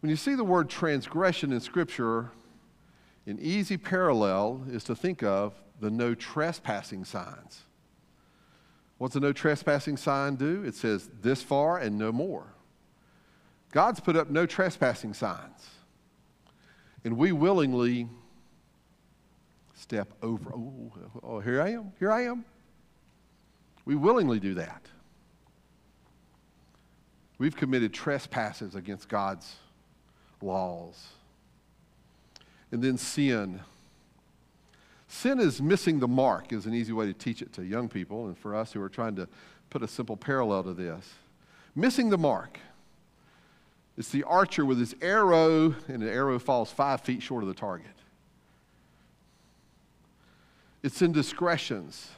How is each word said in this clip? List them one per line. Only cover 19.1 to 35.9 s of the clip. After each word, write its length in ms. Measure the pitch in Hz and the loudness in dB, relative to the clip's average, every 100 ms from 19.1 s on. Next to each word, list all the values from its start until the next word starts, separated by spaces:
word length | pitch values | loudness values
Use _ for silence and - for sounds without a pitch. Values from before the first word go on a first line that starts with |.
| _ _ _ _ _ _ | _ _ _ _ _ _
step 380 | - - 110 98 - | -20 -6 -6 -6 -8
over. 300 | 113 110 95 | -6 -6 -6
Oh, 380 | 123 120 135 117 101 87 113 | -10 -12 -12 -16 -16 -18 -16
oh, 180 | 117 113 | -10 -8
here 200 | 107 127 | -2 0
I 100 | 175 | 0
am, 220 | 233 202 - | -4 -10 -4
here 140 | 190 | 0
I 100 | 220 | 0
am. 220 | 247 240 233 _ _ _ _ _ _ _ _ _ _ _ _ _ | 0 -6 -10 _ _ _ _ _ _ _ _ _ _ _ _ _
We 120 | - 147 | -2 2
willingly 420 | 165 240 156 113 | 4 4 4 2
do 160 | 98 | -2
that. 340 | 90 82 - - - - _ _ _ _ _ _ _ _ _ _ _ _ _ _ _ _ _ _ _ _ _ _ _ | -4 -8 -12 -20 -20 -20 _ _ _ _ _ _ _ _ _ _ _ _ _ _ _ _ _ _ _ _ _ _ _
We've 200 | 139 - | -2 0
committed 360 | 139 131 113 | 0 2 2
trespasses 840 | - - 139 - - 107 90 104 | -2 -4 -4 -4 -4 -4 -6 -10
against 340 | 90 92 98 - | -10 -10 -12 -4
God's 480 | 104 98 90 - - - _ _ _ _ _ _ _ | -2 -2 -4 -12 -20 -20 _ _ _ _ _ _ _
laws. 680 | 98 95 92 87 85 87 - - _ _ _ _ _ _ _ _ _ _ _ - - _ _ | -4 -2 -4 -8 -14 -20 -20 -20 _ _ _ _ _ _ _ _ _ _ _ -20 -20 _ _
And 120 | 117 | -2
then 140 | 127 127 | 0 0
sin. 640 | - - 143 117 98 92 - - - _ _ _ _ _ _ _ _ _ _ - _ | -4 0 2 2 -2 -8 -14 -20 -20 _ _ _ _ _ _ _ _ _ _ -20 _
Sin 300 | - 247 269 | -4 0 4
is 220 | 190 120 | 2 2
missing 400 | 147 190 - | 2 2 4